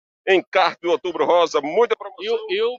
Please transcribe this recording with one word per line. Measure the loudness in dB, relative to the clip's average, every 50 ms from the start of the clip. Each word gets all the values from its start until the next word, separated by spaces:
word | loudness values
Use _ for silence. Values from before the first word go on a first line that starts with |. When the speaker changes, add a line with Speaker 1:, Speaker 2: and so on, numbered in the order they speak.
| _ _ _ _ _ 2
Speaker 1:
encarte | 2 2 2 0 0 0 2 2 0 -4 -2
do | -2
Outubro | -2 -2 -2 -4 -4 -2 0
Rosa, | 2 4 4 2 2 0 -2 -2
muita | 0 0 2 2 2 0
promoção. | -4 -6 -12 -14 -12 -6
Speaker 2:
E | -4
o, | -4 -4 -4 -4
e | -4 -2 -2
o | -4 -4